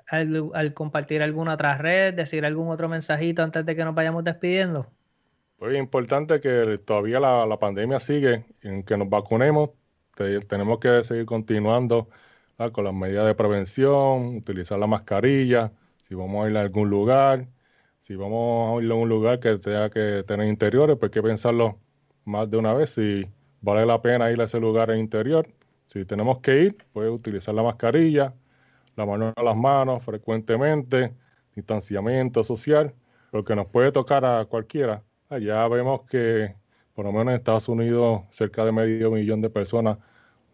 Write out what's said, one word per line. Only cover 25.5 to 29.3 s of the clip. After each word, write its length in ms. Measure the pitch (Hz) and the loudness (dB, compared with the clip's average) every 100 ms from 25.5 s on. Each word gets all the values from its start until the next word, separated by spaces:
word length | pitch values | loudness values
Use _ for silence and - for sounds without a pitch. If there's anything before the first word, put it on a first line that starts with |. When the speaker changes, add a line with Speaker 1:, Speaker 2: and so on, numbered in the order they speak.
| _ _ _ _ | _ _ _ _
Speaker 2:
Si 180 | 101 90 | -10 -6
tenemos 320 | 104 113 127 | -2 0 0
que 240 | - 135 | 2 4
ir, 140 | 190 202 _ | 4 2 _
pues 180 | 107 110 | -6 -4
utilizar 420 | 117 113 101 101 | -4 -6 -6 -4
la 100 | 107 | 0
mascarilla, 680 | 117 117 117 143 160 147 135 - _ _ _ _ _ - | 0 0 0 2 4 2 0 -4 _ _ _ _ _ -6
lavarnos 380 | 104 104 113 | -4 -2 -2